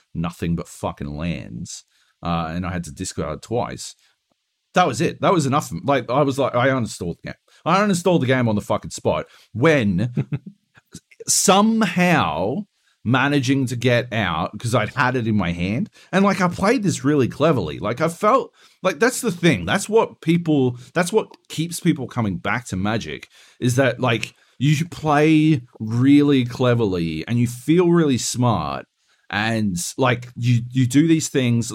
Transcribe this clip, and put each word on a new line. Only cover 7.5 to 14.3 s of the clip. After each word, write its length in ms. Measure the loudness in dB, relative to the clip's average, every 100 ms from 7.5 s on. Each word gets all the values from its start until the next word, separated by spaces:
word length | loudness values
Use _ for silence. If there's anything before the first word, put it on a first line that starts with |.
| _ 0
I 140 | 2
uninstalled 420 | 2 2 2 2
the 60 | 2
game 200 | 2 2
on 80 | 0
the 60 |
fucking 300 | -2 -4 -4
spot 340 | -6 -2 -2 -4 -14 _
when 640 | 0 2 4 2 0 -2 -4 -6 -8 -10 -20 _ _
<laughs> 500 | _ -20 _ -12 -4
somehow 1400 | 0 4 4 4 2 0 0 2 2 0 -2 -4 -4 -8 _ _ _
managing 640 | -2 0 2 0 0 0 -2
to 100 | -2
get 360 | 0 0 0
out 380 | -2 -2